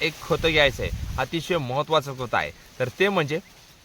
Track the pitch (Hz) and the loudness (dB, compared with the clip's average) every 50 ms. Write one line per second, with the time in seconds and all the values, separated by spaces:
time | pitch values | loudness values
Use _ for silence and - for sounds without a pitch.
0 | 151 165 151 - - - 165 - - 165 156 151 147 135 120 - 107 85 - - | 6 -2 -4 -4 -2 -2 -2 2 2 2 4 6 4 4 4 0 -4 -4 -4 -6
1 | - - - 135 135 131 - 165 143 - 180 165 135 120 127 143 147 151 160 156 | -6 -6 -4 -4 -4 -2 -2 -6 -2 0 -2 -2 0 -2 -2 -2 0 2 2 2
2 | 135 143 131 127 127 110 117 98 78 73 - - - - - - 131 123 - - | 2 0 -8 -8 -6 0 0 0 0 -2 -6 -14 -20 -20 -6 -4 -4 -4 0 2
3 | 185 208 196 180 151 131 151 185 - - - - - - - - - | 2 2 4 2 0 0 -2 -6 -6 -8 -20 -20 -20 -20 -20 -20 -20